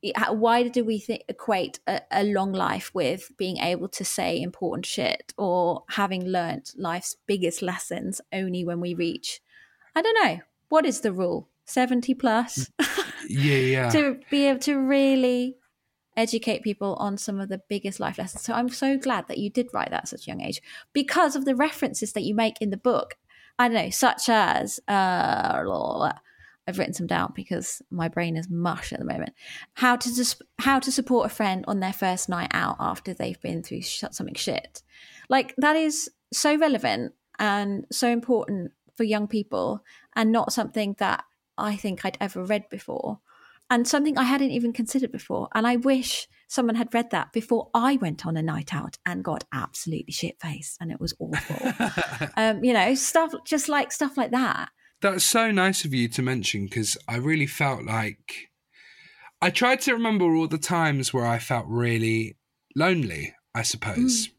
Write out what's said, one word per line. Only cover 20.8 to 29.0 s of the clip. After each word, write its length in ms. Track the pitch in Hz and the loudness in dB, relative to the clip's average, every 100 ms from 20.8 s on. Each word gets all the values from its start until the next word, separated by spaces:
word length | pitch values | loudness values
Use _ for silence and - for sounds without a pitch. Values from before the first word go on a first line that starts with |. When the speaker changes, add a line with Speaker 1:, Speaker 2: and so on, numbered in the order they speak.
| - | -4
Speaker 1:
because 420 | 277 277 330 320 | -2 0 2 2
of 120 | 277 269 | 2 0
the 100 | 247 | 2
references 560 | 311 - 254 - 214 | 0 0 -4 -2 -6
that 100 | 214 | -4
you 120 | 185 | -2
make 260 | 208 226 - | 2 0 0
in 100 | 208 | -4
the 60 | 196 | 0
book. 400 | 247 214 - - _ - - - | 2 2 0 -12 _ -20 -16 0
I 100 | 247 | 2
don't 80 | 226 | 4
know, 60 | 170 | 0
such 380 | - 262 - - | 2 2 4 4
as, 520 | 226 190 - 202 - - | 4 4 2 0 -6 0
uh, 720 | 202 190 180 160 - - - 90 92 - - 151 - _ _ - _ - | 2 2 2 2 2 2 0 0 -2 -2 0 0 -2 _ _ -20 _ -8
I've 120 | 185 | -4
written 140 | - | -2
some 140 | 180 170 | -2 -2
down 260 | 175 - - | 0 -2 -6
because 460 | 196 180 - - - | -6 -6 -4 -10 -8
my 180 | 175 165 | -4 -2
brain 280 | - 170 160 | -2 -2 -2
is 140 | 175 | -4
mush 420 | 170 175 - - | -2 -2 -2 -6
at 60 | |
the 60 | - | -6